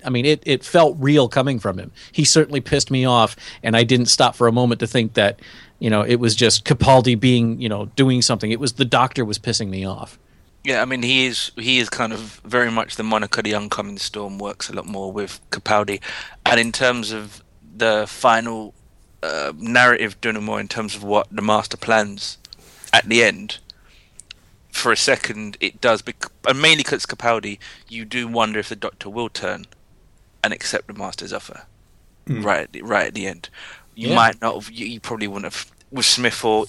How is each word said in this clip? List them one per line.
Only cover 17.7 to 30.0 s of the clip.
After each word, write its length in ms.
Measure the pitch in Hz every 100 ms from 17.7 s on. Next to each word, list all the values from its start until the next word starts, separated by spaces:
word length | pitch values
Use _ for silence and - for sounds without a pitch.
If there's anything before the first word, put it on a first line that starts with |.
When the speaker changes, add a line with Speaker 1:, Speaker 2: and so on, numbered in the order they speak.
Speaker 2:
the 300 | 98 113 107 104
final, 680 | - 127 113 117 113 107 - _ _ _ _
uh, 300 | 78 76 71 76
narrative 600 | 117 120 123 120 110 95
denouement, 400 | 117 107 107 107
in 80 | 101
terms 260 | - 107
of 80 | 101
what 240 | 101 104 -
the 80 | 104
Master 340 | 104 107 - -
plans 600 | - 110 104 101 - - - - - - -
at 160 | 113 101
the 160 | 117
end, 340 | 113 101 104 - - _ _ _ _ - _ - _ _ _
for 220 | - 120
a 40 | 107
second, 600 | - 127 - 107 107 -
it 200 | 98 -
does, 220 | 123 110
bec-, 280 | - - - - -
and 120 | 131
mainly 220 | 156 156
'cause 120 | 135
it's 120 | 135 -
Capaldi, 520 | - 120 113 104 101 - - -
you 160 | 113
do 220 | 110 123 117
wonder 320 | 117 107 107
if 100 | 101
the 80 | 104
Doctor 340 | 98 - 101
will 180 | 110 113
turn 380 | - 95 90 - _ _ _